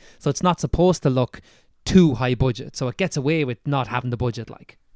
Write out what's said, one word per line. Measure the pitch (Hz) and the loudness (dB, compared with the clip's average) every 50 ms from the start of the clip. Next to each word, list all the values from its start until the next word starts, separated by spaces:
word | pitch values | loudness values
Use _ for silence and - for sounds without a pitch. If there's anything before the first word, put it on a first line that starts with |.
| - - - - | -20 -20 -14 -6
So | - 147 | -4 -4
it's | 139 - - | -2 0 2
not | 180 170 - | 0 0 0
supposed | - 143 - - 170 185 175 - - | -2 -2 0 2 4 4 2 2 2
to | 143 | 0
look | 127 127 123 - - - - _ _ _ _ _ _ _ - | 2 2 0 -2 -4 -12 -20 _ _ _ _ _ _ _ -2
too | - - 190 175 160 127 | 4 6 6 6 6 4
high | 110 127 127 127 | 2 0 -2 0
budget. | 107 131 131 113 - 135 - - | 0 0 0 -2 -4 -8 -12 -8
So | - 139 | -6 -6
it | 123 117 | -6 -4
gets | - 190 165 - | -4 -4 -4 -2
away | 151 127 143 165 160 147 | -2 -2 0 0 0 -2
with | 123 120 - - | -4 -6 -6 -4
not | 143 139 135 123 | -4 -2 -2 -2
having | 107 120 123 123 123 | -2 -4 -6 -4 -4
the | 120 | -4
budget, | 104 127 123 113 120 113 - | -2 -2 -4 -4 -6 -10 -14
like. | - - - - - _ _ _ - | -16 -18 -20 -20 -20 _ _ _ -20